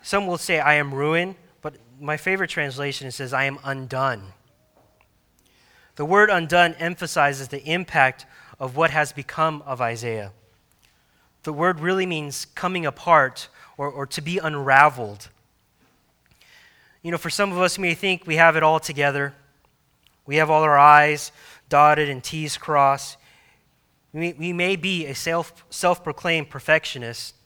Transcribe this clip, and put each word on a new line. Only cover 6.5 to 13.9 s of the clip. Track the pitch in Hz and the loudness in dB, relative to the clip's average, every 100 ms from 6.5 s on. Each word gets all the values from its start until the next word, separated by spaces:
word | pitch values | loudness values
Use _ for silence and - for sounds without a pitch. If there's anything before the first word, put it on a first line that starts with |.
| 175 170 165 | 4 2 2
emphasizes | 165 180 170 - 143 135 131 | -8 -6 -6 0 0 0 -10
the | 143 | -12
impact | 135 170 180 160 131 - - - - - | -4 -4 -2 2 2 0 -20 -20 -20 -12
of | 131 127 | -10 0
what | 160 | 0
has | 151 147 | 0 -4
become | 147 135 - 160 151 143 | -6 -14 -4 -4 -4 -10
of | 127 | -6
Isaiah. | 120 117 120 113 101 101 _ _ _ _ _ _ _ _ _ _ | -4 -4 -8 -8 -10 -18 _ _ _ _ _ _ _ _ _ _
The | - | -12
word | 147 175 170 | -2 -2 0
really | 165 190 185 | -2 -2 -2
means | 160 147 135 - | -6 -8 -12 -14
coming | - 180 185 156 | -8 -6 -4 -6
apart | - - 160 131 - - _ - - | -6 2 4 4 -4 -20 _ -20 -10
or, | |
or | 143 | -10